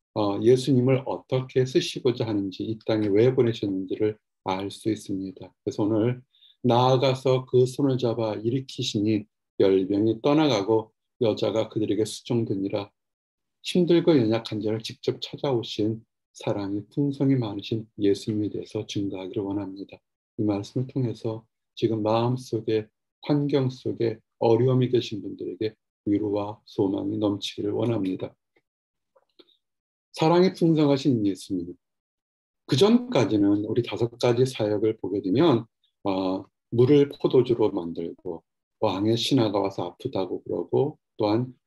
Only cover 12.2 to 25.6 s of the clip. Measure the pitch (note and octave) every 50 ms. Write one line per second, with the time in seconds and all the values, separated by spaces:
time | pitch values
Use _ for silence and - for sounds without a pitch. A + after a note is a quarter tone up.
12.2 | - - B2 A#2 A2+ - G#2+ G2 F#2+ G2 G#2+ G2+ G2 - _ _ _ _ _ _
13.2 | _ _ _ _ _ _ _ _ - - - F#3 F3 D#3 E3+ E3+ E3 F3 D#3+ C3+
14.2 | A2+ G#2+ A2+ A2+ - - A2+ G#2+ G#2+ G#2+ A2 A2+ - - A#2+ - - B2+ B2+ -
15.2 | - - - - - C#3+ C3 A2+ G#2+ - - - G#2 A2 A2+ A2+ - _ _ _
16.2 | _ _ _ - - A#2+ G#2+ G2+ G2+ G2 G2+ G#2 G2+ - _ D3 C#3+ C#3+ C3+ -
17.2 | C#3 C3+ C3+ C3 A#2 G#2 G2+ G2+ G2 - A#2 A2 G#2+ - _ - G2+ G2 G2 -
18.2 | - A#2 G#2+ G#2+ G#2 G2 - F#2+ F2+ - - G#2+ G#2+ - - G#2+ G2 G2 G2 F#2+
19.2 | F#2 F#2 - A2 G2 G2 G2 G#2 G2 F#2+ F#2+ G2 F#2+ - G2 - _ _ _ _
20.2 | _ _ _ - G#2+ G#2 G2+ G2+ G#2+ - - B2+ B2+ C3 - C3+ B2+ A2+ G#2+ -
21.2 | - A2+ A2+ A2+ - _ _ _ _ _ _ - A#2 G#2+ A2+ A2 G#2 G#2+ A2+ A#2
22.2 | A#2 A#2+ B2+ B2+ - - A#2+ A2 - A#2 A2 G#2+ G#2+ - _ _ _ _ _ _
23.2 | - - D3 C#3+ C#3+ C#3+ D3 C#3 C3 B2+ B2+ - - A2 G2+ - A#2 A2+ G#2+ -
24.2 | _ _ _ _ A#2 A#2 A2+ A2+ B2 C3 B2+ B2+ B2+ B2 B2 A2+ - - A2 G2
25.2 | G2 G2+ F#2+ - - F#2+ F#2 -